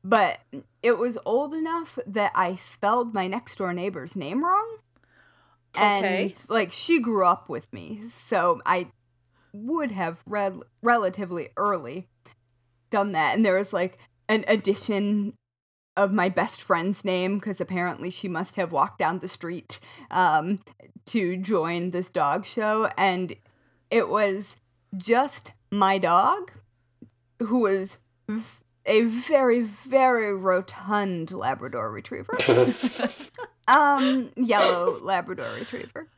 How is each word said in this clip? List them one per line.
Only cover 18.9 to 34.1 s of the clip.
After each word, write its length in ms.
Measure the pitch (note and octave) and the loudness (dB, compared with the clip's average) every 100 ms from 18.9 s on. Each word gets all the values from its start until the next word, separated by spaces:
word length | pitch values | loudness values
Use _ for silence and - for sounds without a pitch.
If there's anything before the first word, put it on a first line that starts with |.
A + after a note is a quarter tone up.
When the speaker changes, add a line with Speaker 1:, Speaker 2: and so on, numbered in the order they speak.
| - | 0
Speaker 1:
down 220 | E3 F3+ | -2 -2
the 80 | F3 | -8
street, 500 | - E3+ F3 - - - - C#4 | -10 -10 -10 -8 -10 -10 -20 -4
um, 480 | - F3+ D#3 E3 G3 - _ - - - | 2 4 4 2 -4 -6 _ -20 -18 -4
to 320 | A3+ F3 F#3 | 0 0 -2
join 540 | F#3+ G3+ D#3+ E3+ F3+ | 0 0 0 -2 -2
this 180 | F3 F3+ | -4 -4
dog 360 | F3+ C#3+ E3 G3 | 0 0 0 -4
show. 440 | - G#3+ A3 A3 - | -2 0 0 0 2
And 360 | G3 F3+ F3+ - _ _ _ _ _ | 2 2 -4 -8 _ _ _ _ _
it 200 | A3+ F#3+ | 0 2
was 480 | G3 G3+ F#3+ G3 - _ _ _ F#3+ | 2 2 0 -8 -16 _ _ _ -10
just 560 | F#3+ A#3 C#4+ - - _ _ | 2 2 2 -4 -12 _ _
my 260 | G3+ G3 G3 | 2 4 4
dog, 540 | F3+ F3 A#3 G4 F#4 - _ _ _ _ - _ _ _ | 4 4 4 0 -4 -18 _ _ _ _ -20 _ _ _
who 220 | A3 B3 | -2 2
was 380 | G#3 G3 F#3+ - _ _ - | 2 0 -2 -10 _ _ -8
v-, 160 | A3 A3 - _ _ - | -8 -8 -18 _ _ 2
a 180 | G#3+ A#3 | 4 4
very, 560 | A3+ B3 D4 B3+ A#3+ | -2 2 4 4 2
very 720 | A3 G3+ C4+ C4+ C4 A#3+ G#3+ G3 | 0 -8 0 4 4 4 0 0
rotund 960 | F#3+ F#3 F#3+ - F#3 G#3 G3 F3 D#3+ | 2 2 0 -12 -4 -2 0 -4 -6
Labrador 580 | F#2 A2+ C3+ B2+ B2 A2 | -4 -4 -4 -6 -6 -6
Retriever. 480 | G#2+ - - - - - | -8 -10 -12 -6 0 4
Speaker 3:
<laughs> 260 | B2 B2 - C4 - A#3+ - - - - _ - | 6 4 2 -4 -2 -6 -6 -16 -14 -16 _ 4
Speaker 1:
Um, 640 | C4+ C#4+ C#4+ C4 | 6 6 4 2